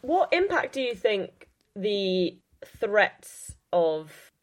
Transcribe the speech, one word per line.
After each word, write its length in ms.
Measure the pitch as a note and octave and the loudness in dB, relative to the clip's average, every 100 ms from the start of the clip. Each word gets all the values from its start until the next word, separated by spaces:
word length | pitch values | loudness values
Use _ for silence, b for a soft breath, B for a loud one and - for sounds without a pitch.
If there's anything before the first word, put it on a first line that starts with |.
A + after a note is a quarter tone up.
What 320 | B3+ F4+ - | -2 0 2
impact 400 | F4 G4+ F4 - | 2 2 0 -2
do 80 | C4+ | -4
you 160 | B3 G#3 | -4 -2
think 520 | A3+ G3+ - - - _ _ G3+ | 0 0 -4 -10 -20 _ _ -6
the 600 | G3+ G3+ F#3+ F#3 F3 - _ _ | -4 -2 0 2 0 -4 _ _
threats 920 | - - G#3+ G#3 F#3+ - - - - - _ | -20 -6 0 2 2 0 -18 -20 -20 -20 _
of 600 | F3+ E3 D#3 D#3 - - _ | 2 2 0 -6 -18 -20 _